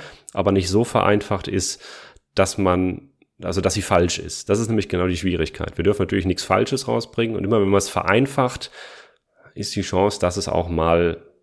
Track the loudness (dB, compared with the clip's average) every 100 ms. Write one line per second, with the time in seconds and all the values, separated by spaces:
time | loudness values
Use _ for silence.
0 | -14 -20 -8 -2 2 2 4 2 2 2
1 | 4 2 0 -6 -2 -4 -4 -8 -16 -20
2 | -20 _ _ 0 0 2 2 2 0 -4
3 | -12 _ _ -12 -6 -2 0 -2 2 4
4 | 4 0 -8 -8 -2 0 0 -2 -2 -2
5 | 0 0 -2 -2 -2 -4 -6 0 0 2
6 | 0 0 0 -2 0 0 2 -2 -2 -4
7 | -4 -4 -4 -2 0 2 4 2 2 -2
8 | 2 2 2 0 -2 -4 -14 -16 -20 -20
9 | -20 _ _ _ -16 -10 -6 -4 -2 2
10 | 2 2 -2 -2 -2 -2 0 0 4 4
11 | 2 -2 -12 _